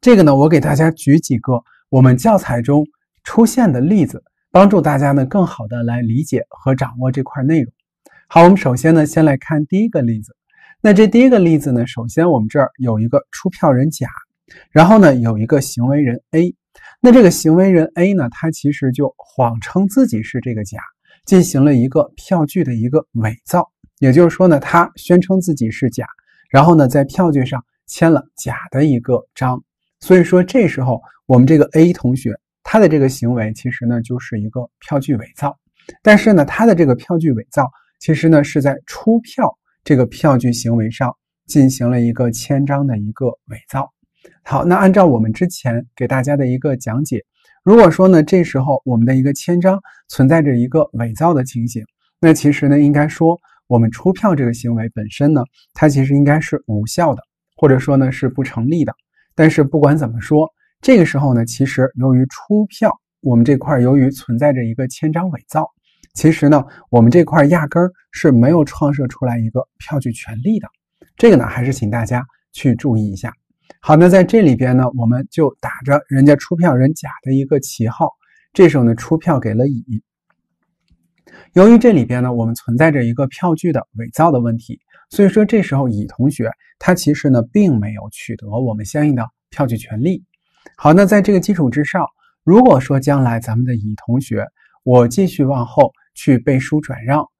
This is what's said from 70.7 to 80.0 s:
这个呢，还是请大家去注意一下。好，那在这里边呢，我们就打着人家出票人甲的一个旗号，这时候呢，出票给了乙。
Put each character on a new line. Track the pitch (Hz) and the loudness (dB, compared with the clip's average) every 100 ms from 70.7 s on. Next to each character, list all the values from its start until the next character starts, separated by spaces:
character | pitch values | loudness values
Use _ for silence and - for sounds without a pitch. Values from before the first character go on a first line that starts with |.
| _ _ _ _ _ | _ _ _ _ _
这 | 233 | 4
个 | 165 | 4
呢， | 113 | 0
还 | 127 | -6
是 | 123 | -6
请 | 127 104 | -4 -4
大 | 113 | -6
家 | 110 123 131 _ _ | -4 -6 -8 _ _
去 | - 139 | -6 -4
注 | 120 147 110 | -2 -2 -2
意 | 107 | -4
一 | 95 | -8
下。 | - - _ _ _ _ | -14 -16 _ _ _ _
好， | - 156 | 0 4
那 | 180 | 6
在 | 185 | 4
这 | 180 226 | 4 2
里 | 180 | 2
边 | 123 127 127 | 2 0 0
呢， | 127 123 | -2 -2
我 | 117 | -2
们 | 123 139 | -2 -4
就 | - 147 - | -2 -2 -2
打 | - - 127 | -14 -12 -2
着 | 143 - | -2 0
人 | 135 143 | 2 4
家 | 147 | 4
出 | - | 0
票 | 170 175 | -2 0
人 | 127 131 | 2 0
甲 | 160 143 - | -2 -12 -14
的 | 131 | -4
一 | 135 139 | -4 -2
个 | 147 | -4
旗 | 135 - 113 | -4 -6 -6
号， | - 151 _ _ _ _ | -4 -6 _ _ _ _
这 | - 180 | 4 4
时 | 139 | 4
候 | |
呢， | 117 | 0
出 | 113 - 160 | -2 -4 -4
票 | 180 143 | -2 -4
给 | 113 | -2
了 | 107 135 | -2 -2
乙。 | 123 123 110 | -4 -8 -12